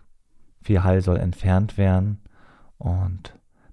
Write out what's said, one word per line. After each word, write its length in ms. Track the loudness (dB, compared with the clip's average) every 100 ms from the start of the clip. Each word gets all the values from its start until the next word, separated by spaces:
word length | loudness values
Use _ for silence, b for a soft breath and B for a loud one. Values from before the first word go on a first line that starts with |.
| b -20 _ -20 -20 _
viel 220 | 0 2
Hall 180 | 4 2
soll 160 | 2 0
entfernt 600 | -2 -2 0 0 0 0
werden. 440 | 2 2 0 -4 b b b b b -10
Und 560 | -4 -2 -4 -6 -12 -20 _ _ _